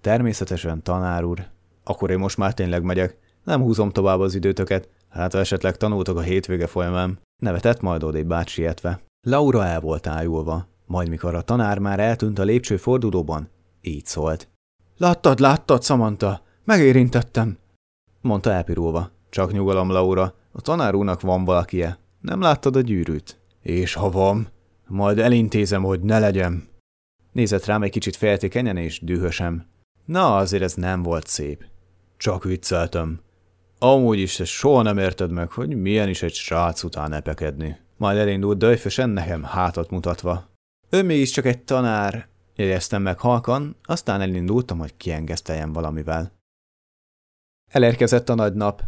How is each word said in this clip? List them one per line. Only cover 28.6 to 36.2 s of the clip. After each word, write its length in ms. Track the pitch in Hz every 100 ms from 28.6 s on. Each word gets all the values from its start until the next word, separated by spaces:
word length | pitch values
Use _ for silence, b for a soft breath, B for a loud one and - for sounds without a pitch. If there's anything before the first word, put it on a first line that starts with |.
| 123 92
és 240 | 85 -
dühösen. 680 | 85 90 87 82 87 85 - _ _ _
Na, 320 | - 175 180 101
azért 260 | 95 98
ez 120 | 92
nem 280 | - 90 92
volt 240 | 87 82 -
szép. 400 | - 73 71 - - _ _ _ _
Csak 280 | - 90
vicceltem. 760 | 95 90 - 90 82 90 80 82 _ _ _ _ _ _
Amúgy 400 | 123 135 123 107
is 180 | 95 -
te 80 |
soha 380 | 90 - 139 135
nem 160 | 110 101
érted 320 | 95 92 90
meg, 200 | 87 87
hogy 260 | - 143 135
milyen 320 | 95 107 101
is 140 | 92